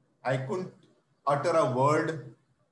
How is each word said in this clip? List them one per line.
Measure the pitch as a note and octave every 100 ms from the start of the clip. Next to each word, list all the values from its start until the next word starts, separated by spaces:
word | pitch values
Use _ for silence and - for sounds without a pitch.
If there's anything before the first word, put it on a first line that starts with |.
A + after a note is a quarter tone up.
| _ _
I | B2 C3+
couldn't | C3 F#3 F#3 - _ _ _ _ -
utter | C#3+ F3
a | E3 C#3+
word. | B2 C#3 D#3 D#3 C3 - - _ _ _